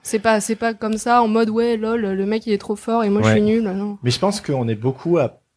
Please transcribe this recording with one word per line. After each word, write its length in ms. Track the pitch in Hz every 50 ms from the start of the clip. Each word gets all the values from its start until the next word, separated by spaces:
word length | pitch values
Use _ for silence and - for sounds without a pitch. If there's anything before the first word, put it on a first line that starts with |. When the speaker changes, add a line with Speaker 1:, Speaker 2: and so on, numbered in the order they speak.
| -
Speaker 1:
C'est 160 | - - 220
pas, 200 | 202 226 220 214
c'est 140 | 202 - 226
pas 180 | 208 233 233 226
comme 240 | 202 - 214 220 214
ça, 240 | - 247 240 240
en 60 | 240 226
mode, 220 | 214 226 226 214
ouais, 260 | 214 226 233 233 233
lol, 260 | 220 220 220 226 233
le 240 | 220 196 190 190 196
mec, 200 | 196 214 226 220 -
il 60 | 208
est 40 | 202
trop 180 | - - 214
fort 280 | 208 - - 226 233 226
et 60 | 208
moi, 120 | 196 208 214
je 40 | 220
Speaker 2:
Ouais. 60 | 214
Speaker 1:
suis 80 | 214
nul, 220 | 208 208 220 226 226
non. 340 | 202 185 190 202 208 202 202 -
Speaker 2:
Mais 60 | 123
je 80 | 123 -
pense 220 | - 196 202 208
qu'on 260 | - - 147 131 123 113
est 80 | 113
beaucoup 420 | 104 107 131 131 - - 165 175 170
à 240 | 139 113 - _ _ _ _